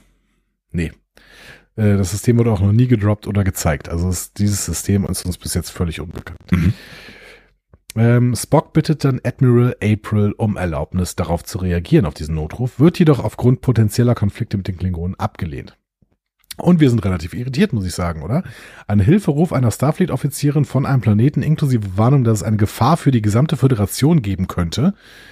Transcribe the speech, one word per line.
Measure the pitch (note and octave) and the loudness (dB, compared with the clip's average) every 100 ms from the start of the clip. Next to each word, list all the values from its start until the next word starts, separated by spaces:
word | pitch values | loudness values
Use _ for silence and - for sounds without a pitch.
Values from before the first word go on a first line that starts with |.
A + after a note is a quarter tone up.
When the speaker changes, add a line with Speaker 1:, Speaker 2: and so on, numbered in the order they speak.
| _ _ _ _ _ _ _ | _ _ _ _ _ _ _
Speaker 1:
Nee. | F2+ D#2+ - _ _ _ - - - _ - | -6 -6 -8 _ _ _ -20 -20 -20 _ -2
Äh, | G#2 G2+ | 0 2
das | F#2+ | 0
System | G2+ - A#2 | -2 0 2
wurde | A#2 | 2
auch | G#2 | 2
noch | G2 | 2
nie | A2 B2 | 4 4
gedroppt | A#2 G2+ G#2+ - | 2 2 -2 -2
oder | G2+ | 0
gezeigt. | F#2 - F2 C#2+ - | 0 0 -2 -2 -4
Also | E2+ F2+ | -4 -2
ist, | F2 - - | -4 -8 -2
dieses | G#2 G2 - | -2 -2 -4
System | E2 - G2+ F#2+ | -6 0 0 0
ist | F2+ F2+ | -4 -6
uns | E2+ | -8
bis | - | -6
jetzt | - - | -6 -8
völlig | - F2 D#2 | -6 -6 -6
unbekannt. | F2+ - - - - | -12 -12 -14 -18 -4
Speaker 2:
Mhm. | E2+ E2 - - - - - - - _ _ _ _ _ A2+ | 0 0 -2 -10 -20 -20 -20 -20 -20 _ _ _ _ _ 0
Speaker 1:
Ähm, | A#2 A#2+ B2 A#2 | 2 4 2 -2
Spock | - C#3+ - | 0 0 2
bittet | D#3+ C#3 D3 | -2 0 0
dann | C#3 B2+ | 0 -2
Admiral | A#2+ - C3 A#2+ B2 - | -6 0 4 4 2 0
April | G#2+ G#2+ - G#2+ G#2 - | 0 0 0 0 0 0
um | A2+ G2 | -4 -2
Erlaubnis, | F2+ D2 D#2 F#2 F2 - | -4 -4 -4 -4 -4 -4
darauf | E2 A#2+ | -4 -4
zu | - F#2+ | -6 -6
reagieren, | F#2 F2 E2 E3 E2+ | -4 -4 2 2 2
auf | |
diesen | - D#2 D#2+ | -4 -6 -6
Notruf, | D2+ - B2+ - | -6 -6 -8 2
wird | D#3+ - | 2 4
jedoch | D#3+ B2+ | 2 2
aufgrund | A2 - A#2+ C3 | -2 0 2 2
potenzieller | - A#2 G#2+ - B2 | 0 2 2 2 0
Konflikte | A#2 G2+ - A2+ G2+ | 0 -2 -4 -6 -6
mit | F#2+ | -6
den | F2+ | -6
Klingonen | F#2 F2 F2 - | -4 -4 -6 -6
abgelehnt. | - - E2 C2+ - _ _ _ _ _ _ _ _ - | -8 -6 -8 -8 -14 _ _ _ _ _ _ _ _ -2
Und | E3+ F3 | 2 4
wir | C#3+ | 4
sind | A#2 G2+ | 4 0
relativ | F#2 E2+ A#2+ | -2 -4 -8
irritiert, | B2 B2+ G#3 | -6 -2 0
muss | A2 F2+ | 0 -4
ich | |
sagen, | - F2+ D#3+ | -4 -4 -4
oder? | C#2+ D3+ - - - - - | -4 -4 -4 -16 -20 -20 0
Ein | G2+ | 2
Hilferuf | F#2+ G3+ F#3 C#3+ F3+ | 4 4 2 0 0
einer | C3+ A#2+ | 2 0
Starfleet-Offizierin | - C3 - F3+ C3+ C#3+ - C#3+ C#3+ C3+ | 0 -2 0 -2 -2 -4 -2 0 0 0
von | C3+ C3 | -2 0
einem | C3+ | 0
Planeten | A2 G#2 C3 - | 2 4 2 2
inklusive | C#3+ D#3 D3 B2 G2+ F#2 | -2 0 0 0 -2 0
Warnung, | A2+ C#3+ | 2 4
dass | A#2 G#2+ | 2 0
es | |
eine | - G#2+ | 0 0
Gefahr | G#2+ - A#2 E3 | 0 0 0 2
für | - | 2
die | B2 | 2
gesamte | G#2 G#2+ D#3 D3+ | 2 2 0 2
Föderation | C3 A2+ G2+ - C#3+ E3+ | 2 2 -2 0 2 2
geben | G2+ F2+ F#2 | 0 -4 -4
könnte. | - E2 F#2+ D#3+ - - - - | -4 -4 0 -2 -2 -14 -20 -20